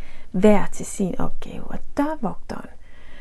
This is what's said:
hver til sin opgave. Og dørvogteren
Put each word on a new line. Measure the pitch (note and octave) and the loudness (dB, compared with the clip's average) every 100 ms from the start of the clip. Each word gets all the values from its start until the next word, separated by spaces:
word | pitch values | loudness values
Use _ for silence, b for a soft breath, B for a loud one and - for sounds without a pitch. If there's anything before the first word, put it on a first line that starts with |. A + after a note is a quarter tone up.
| b b b | b b b
hver | F#3 G#3 G3+ - | 4 6 8 6
til | - - | 2 -4
sin | - F#3 - | -4 -2 2
opgave. | F3 - - F3+ | 4 4 2 -4
Og | - - - - | -4 -2 -2 -2
dørvogteren | D4 D#4 F#3+ E3+ - - - - b b b b | -2 -2 -4 -4 -6 -10 -10 -14 b b b b